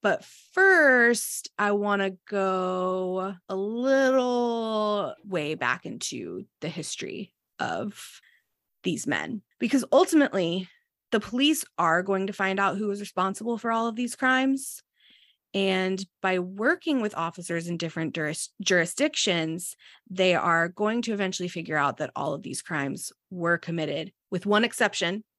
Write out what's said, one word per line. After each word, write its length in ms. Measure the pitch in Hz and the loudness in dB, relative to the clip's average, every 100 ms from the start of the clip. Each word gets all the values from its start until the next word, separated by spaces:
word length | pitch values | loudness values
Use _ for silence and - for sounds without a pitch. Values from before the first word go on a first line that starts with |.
But 220 | 208 180 - - _ | 0 -2 -4 -20 _
first, 960 | - 381 359 294 254 233 240 - - - - | 4 6 8 8 6 6 4 -2 -8 -12 -2
I 140 | 208 | 0
wanna 400 | 202 202 202 196 190 _ | 2 2 2 0 -2 _
go 1040 | 202 190 185 185 185 185 185 185 185 185 185 _ | 0 0 0 0 0 0 0 -2 -2 -4 -8 _
a 80 | 190 | -4
little 1600 | 202 226 254 269 269 262 247 247 240 233 226 220 214 208 160 - | -4 -2 2 4 4 4 2 2 0 0 -2 0 0 0 -2 -6
way 300 | 208 185 151 | -4 -4 -2
back 320 | 156 123 123 - | -2 0 -2 -4
into 580 | 113 - 123 87 87 - _ | -10 -8 -8 -8 -10 -12 _
the 80 | 156 | -10
history 640 | 175 151 - - - 196 _ _ _ | -8 -10 -8 -8 -10 -12 _ _ _
of 600 | - 82 208 - - - _ _ _ _ _ _ | -4 -4 -6 -10 -18 -20 _ _ _ _ _ _
these 240 | - 170 - | -4 -4 -2
men, 340 | 110 78 214 _ _ | -4 -4 -8 _ _
because 260 | 233 277 - | 0 0 4
ultimately, 760 | 254 370 320 277 196 170 175 185 _ _ _ _ | 4 6 4 2 2 0 -2 -6 _ _ _ _
the 100 | 220 | -4
police 440 | 208 247 285 311 - - | -2 0 2 2 -4 0
are 240 | 170 165 | 2 2
going 240 | 185 190 196 | 2 0 0
to 80 | |
find 260 | 196 190 190 | -2 -2 2
out 160 | 196 196 | 0 0
who 120 | 208 | -4
was 120 | 202 | -4
responsible 560 | 202 - 185 196 220 233 | -6 -2 -2 -2 -4 -4
for 160 | 233 | -2
all 160 | 226 233 | 0 -2
of 80 | 226 | -2
these 180 | 247 | -6
crimes. 680 | - 262 262 269 269 - - _ _ _ _ _ _ _ | 0 2 4 2 0 -2 -14 _ _ _ _ _ _ _
And 500 | 196 196 190 185 190 196 _ | -2 2 2 0 -2 -6 _
by 200 | 190 185 | 0 0
working 600 | 180 196 233 339 - 277 | -2 -2 0 0 0 0
with 160 | 214 208 | 0 -2
officers 520 | 165 170 175 170 170 | -6 -6 -6 -4 -4
in 100 | 170 | -4
different 360 | 165 160 160 | -4 -4 -4
juris-, 360 | - 151 156 - _ | -2 -4 -4 -8 _
jurisdictions, 1120 | 190 185 165 - 294 - - 175 160 165 - - - - _ | 2 4 2 2 0 0 0 0 0 -4 -8 -14 -20 -20 _
they 240 | 185 185 | 0 4
are 340 | 170 - 165 165 | 4 4 2 2
going 320 | 180 208 233 | 0 -2 0
to 120 | 233 | -2
eventually 340 | 208 190 185 180 | -2 -2 -2 -6
figure 300 | 170 165 151 | -6 -4 0
out 180 | 143 - | 0 0
that 140 | 151 | -6
all 200 | - 143 | -4 -4
of 80 | 139 | -4
these 180 | - 135 | -8 -12
crimes 520 | - 160 139 - - - _ | -6 -4 -4 -6 -10 -16 _
were 260 | 180 170 170 | -6 -2 -2
committed, 560 | - 170 151 147 165 _ _ | -2 -4 -2 -4 -8 _ _
with 140 | 185 | -6
one 180 | 202 208 | 2 2
exception 600 | 233 - 214 - 170 196 - | 2 2 0 2 -2 -4 -10